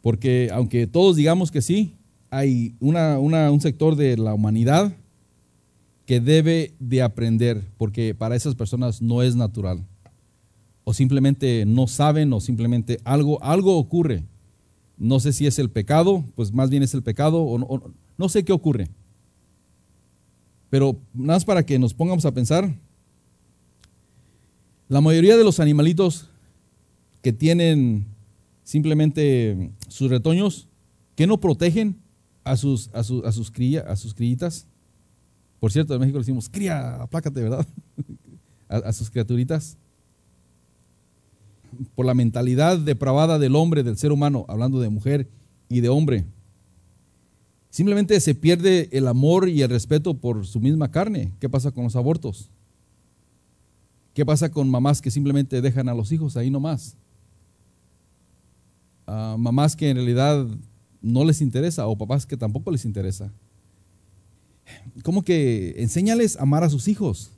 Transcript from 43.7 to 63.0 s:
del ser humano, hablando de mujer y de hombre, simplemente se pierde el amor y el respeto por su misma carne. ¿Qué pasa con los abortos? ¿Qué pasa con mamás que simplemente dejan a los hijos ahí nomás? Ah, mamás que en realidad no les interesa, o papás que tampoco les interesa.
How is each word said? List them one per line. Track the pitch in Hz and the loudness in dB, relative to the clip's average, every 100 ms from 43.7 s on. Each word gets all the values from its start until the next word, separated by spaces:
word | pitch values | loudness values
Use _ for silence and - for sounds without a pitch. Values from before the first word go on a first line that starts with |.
| 156 | 0
del | 120 104 | -2 -2
ser | 151 | 0
humano, | 147 147 135 - | 2 0 -2 -4
hablando | 107 123 135 | -4 -2 0
de | 120 | -2
mujer | 107 131 143 131 - _ _ _ | -2 -2 -2 -4 -12 _ _ _
y | 123 | 0
de | 117 | 2
hombre, | 139 156 120 80 - _ _ _ _ _ _ _ _ _ _ _ _ _ | 2 2 0 -4 -10 _ _ _ _ _ _ _ _ _ _ _ _ _
simplemente | - 196 202 202 208 | -2 0 2 2 2
se | 156 | 2
pierde | 135 160 175 185 185 156 | 0 2 2 4 2 0
el | 135 131 | -2 0
amor | 123 143 180 185 | 2 2 4 2
y | 160 | 2
el | 131 | 0
respeto | 120 - 151 165 | 0 0 -2 0
por | 143 123 110 95 | -4 -4 -6 -6
su | 117 | -2
misma | 123 156 147 | 0 0 0
carne. | 156 202 202 95 95 | -2 -2 -4 -6 -6
¿Qué | 131 | -4
pasa | 135 135 | -2 -4
con | 131 | -4
los | 120 | -4
abortos? | 120 123 165 143 95 - _ _ _ _ _ _ _ _ _ _ _ _ _ _ _ _ | -2 -2 -2 -4 -12 -16 _ _ _ _ _ _ _ _ _ _ _ _ _ _ _ _
¿Qué | - 143 | -4 0
pasa | 151 156 | 2 0
con | 160 135 | 0 0
mamás | 127 135 143 | 2 2 0
que | 135 | -2
simplemente | 143 139 139 135 131 | -2 0 0 0 -2
dejan | 131 123 127 | 0 0 -2
a | |
los | 117 104 | -4 -2
hijos | 160 156 120 | -2 -4 -4
ahí | 123 | -2
nomás? | 139 151 143 - - _ _ _ _ _ _ _ _ _ _ _ _ _ _ _ _ _ _ _ _ - | -2 -4 -6 -10 -20 _ _ _ _ _ _ _ _ _ _ _ _ _ _ _ _ _ _ _ _ -12
Ah, | 107 110 110 | -8 -6 -4
mamás | 117 123 151 156 | 0 2 0 0
que | 156 | -2
en | 127 | 0
realidad | 123 120 139 147 123 107 - _ _ _ 110 | 0 0 2 0 -2 -8 -16 _ _ _ -2
no | 120 | 0
les | 156 156 | 2 2
interesa, | 147 123 165 165 110 | 0 -2 -4 -4 -4
o | 107 | -4
papás | 107 135 - | -4 -4 -4
que | 120 | -6
tampoco | 113 110 - | -6 -6 -4
les | 147 | -6
interesa. | 117 98 | -4 -6